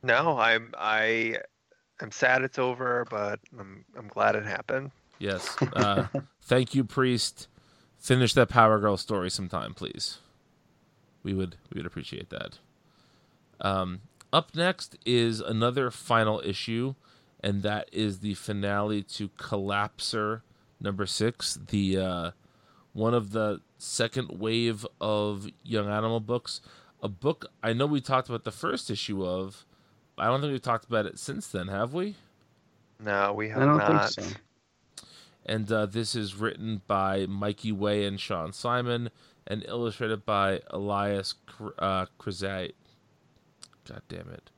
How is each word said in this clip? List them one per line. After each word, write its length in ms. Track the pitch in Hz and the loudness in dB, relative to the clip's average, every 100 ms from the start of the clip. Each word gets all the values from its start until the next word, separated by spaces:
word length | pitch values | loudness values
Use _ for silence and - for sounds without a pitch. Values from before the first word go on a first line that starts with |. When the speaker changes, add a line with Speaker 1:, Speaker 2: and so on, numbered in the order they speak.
Speaker 1:
No, 360 | 127 120 165 139 | 6 6 6 6
I'm, 360 | 113 113 113 - | 6 6 2 -4
I 600 | 101 110 110 113 113 113 - _ _ _ _ _ | 0 2 4 2 2 -2 -8 _ _ _ _ _
am 100 | 110 | -12
sad 300 | - 131 131 | 2 4 4
it's 140 | 131 - | 2 0
over, 480 | 127 123 127 123 117 | 0 0 0 0 -2
but 300 | 110 104 104 _ 120 | -2 -2 -4 _ -18
I'm, 240 | 98 98 - - | -16 -16 -20 -18
I'm 100 | 110 | -12
glad 280 | - 107 107 | 2 4 4
it 100 | 104 | -2
happened. 460 | 98 - 131 139 _ _ _ | -6 -2 -4 -4 _ _ _
Speaker 2:
Yes. 380 | 98 95 - - 127 | -4 -2 -4 -2 0
Uh, 340 | - 104 98 95 143 - | 2 2 4 0 -4 -8
Speaker 3:
<laughs> 160 | _ | _
Speaker 2:
thank 320 | - 123 127 | 2 2 4
you, 120 | 135 117 | 0 0
Priest. 640 | - 131 120 - - - _ _ _ _ _ | 2 2 2 -2 -6 -20 _ _ _ _ _
Finish 340 | - 127 123 - | 2 4 6 6
that 120 | 120 | 6
Power 320 | 120 110 107 | 8 8 8
Girl 160 | 104 98 | 4 2
story 340 | - 104 92 | 0 -2 -2
sometime, 440 | - 92 87 57 | -4 -4 -6 -6
please. 460 | - - - - - _ _ _ _ _ _ _ _ _ _ | -8 -10 -6 -8 -8 _ _ _ _ _ _ _ _ _ _
We 100 | - | -4
would, 240 | 95 92 85 - | -2 -2 -6 -12
we 60 | - | -10
would 60 | 82 | -8
appreciate 440 | 82 71 - - | -8 -10 -10 -10
that. 300 | - - - _ _ _ _ _ _ _ _ _ _ | -10 -10 -14 _ _ _ _ _ _ _ _ _ _
Um, 420 | 98 95 92 92 - _ - | -2 0 -2 -6 -12 _ 0
up 240 | 156 160 151 | 0 0 -2
next 420 | 175 185 - - - | 0 0 -8 -8 2
is 360 | 120 117 110 | 4 4 0
another 500 | 92 110 117 123 127 | -2 2 2 2 -2
final 500 | - - 113 110 92 71 | -4 2 4 4 2 -2
issue, 500 | 98 - 113 131 135 _ - _ _ | -4 -4 -2 -2 -6 _ -20 _ _
and 220 | - 101 | -2 0
that 260 | 101 104 - | 0 -4 -4
is 280 | - 107 92 | -2 0 0
the 160 | 104 95 | -4 -4
finale 680 | - 104 101 101 104 104 | -4 -4 -2 0 0 -2
to 260 | 98 - 101 | -4 -8 -8
Collapser 1120 | - - 104 98 101 104 - - 113 107 113 - _ _ _ | -8 -6 -4 -2 0 -2 -4 -6 -2 -2 -4 -10 _ _ _
number 260 | 101 98 98 | -6 -4 -4
six, 500 | - 110 - - - | 0 0 0 -6 -6
the, 420 | 98 104 95 95 | -2 0 2 2
uh, 340 | 95 87 85 - _ _ _ _ _ | 0 -2 -6 -8 _ _ _ _ _
one 200 | - 110 | -2 2
of 180 | 120 104 | 2 2
the 300 | 107 107 101 _ _ | 0 0 -2 _ _
second 640 | - - 113 - 127 90 | -8 -2 0 0 -6 -4
wave 460 | 110 113 117 107 107 _ | 0 2 2 0 -6 _
of 480 | 107 107 104 101 98 - | 0 2 2 -2 -8 -16
Young 260 | - 110 104 | -4 -2 0
Animal 300 | 104 113 113 | 0 0 -2
books. 420 | 107 120 - - - - - _ | 0 -4 -2 -12 -14 -20 -20 _
A 80 | 117 | -8
book 360 | 95 135 165 - _ | -2 -2 -2 -6 _
I 120 | 110 | -2
know 140 | 117 143 | 2 2
we 120 | 147 | 0
talked 300 | 131 131 127 | 2 0 0
about 140 | 117 | -6
the 80 | - | -6
first 380 | - 165 254 - | -6 -4 -4 -4
issue 360 | 101 - 98 92 | -6 -4 -4 -2
of, 400 | 92 95 95 - _ _ _ _ - | -2 -4 -10 -20 _ _ _ _ -2
but 80 | |
I 40 | 113 | 0
don't 140 | 131 | 2
think 100 | 147 | 0
we've 100 | 135 | -4
talked 240 | - 117 - | -2 -2 0
about 200 | 117 101 | 0 0
it 140 | - | -4
since 280 | - 107 - | -10 -8 -6
then, 200 | 98 90 | -6 -4
have 260 | 98 117 | -2 -2
we? 220 | 156 196 202 _ _ _ _ _ _ _ _ | -2 -6 -8 _ _ _ _ _ _ _ _
Speaker 1:
No, 340 | 107 101 101 | -2 2 2
we 160 | 104 107 | 0 -2
have 120 | 110 | 4
Speaker 3:
I 40 | 139 | 6
don't 120 | 151 | 6
Speaker 1:
not. 360 | 104 104 104 | 6 4 2
Speaker 3:
think 160 | - 95 | -2 -6
so. 60 | 95 _ _ _ _ _ - - - - _ - | -8 _ _ _ _ _ -20 -20 -20 -20 _ -4
Speaker 2:
And, 260 | 110 104 | -4 0
uh, 140 | 110 107 | 2 2
this 300 | 104 110 120 | 0 -2 -2
is 180 | 104 95 | -4 -2
written 460 | 110 - 113 107 - | -4 -2 -4 -6 0
by 400 | 98 95 98 92 | 0 2 2 -2
Mikey 440 | 98 101 101 110 | -2 -2 -2 -2
Way 320 | 104 104 104 101 | 0 0 2 0
and 140 | 98 | -4
Sean 320 | - 92 82 | -4 -4 -4
Simon, 600 | 98 123 123 123 120 120 _ - _ - | -4 -2 0 0 -2 -4 _ -20 _ -8
and 180 | 110 - | -6 -4
illustrated 580 | 117 120 104 117 110 104 | -2 -2 -2 -2 -2 0
by 360 | 104 98 95 - | 2 2 0 -4
Elias 640 | - 101 101 101 101 95 - - | -6 -2 0 0 0 -4 -10 -14
Cr-, 240 | - 104 - | -14 -12 -4
uh, 300 | 95 95 92 _ | 0 0 -2 _
Krazai-, 520 | - 90 98 95 90 - _ _ _ _ _ _ _ _ - _ - | -10 -6 -6 -4 -8 -10 _ _ _ _ _ _ _ _ -20 _ -18
God 140 | - - | -18 -14
damn 200 | 87 87 | -14 -12
it. 200 | 85 - | -16 -20